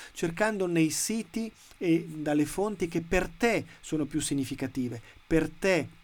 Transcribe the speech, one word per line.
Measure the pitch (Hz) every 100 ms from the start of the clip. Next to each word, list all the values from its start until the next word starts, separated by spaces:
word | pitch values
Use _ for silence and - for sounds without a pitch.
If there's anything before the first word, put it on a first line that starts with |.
| -
cercando | - 175 170 220 208 185
nei | 165 160
siti | 156 - 220 214 226 226 - - -
e | 180 165 165
dalle | 156 151 147 147
fonti | - 202 202 170
che | 170
per | 165 185 180
te | - 240 196 - -
sono | - 156 147
più | 156
significative, | - 139 127 135 131 135 123 117 - - -
per | 160 151
te | - 196 180 127 -